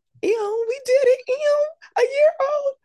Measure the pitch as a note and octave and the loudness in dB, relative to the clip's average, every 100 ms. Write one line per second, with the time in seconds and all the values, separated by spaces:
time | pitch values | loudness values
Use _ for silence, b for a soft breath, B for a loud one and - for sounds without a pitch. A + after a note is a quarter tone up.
0 | _ _ - A4+ G#4 A4+ A4+ C5+ B4+ C5 | _ _ -2 -2 -2 -4 -4 -6 0 2
1 | B4+ B4+ B4 C5+ D5 D5 D5+ - B - | 4 2 0 -2 0 0 -2 -6 B -2
2 | B4+ C#5 D5+ F5 C5+ D5 C#5 C5+ | -2 2 2 2 -2 -2 -4 -6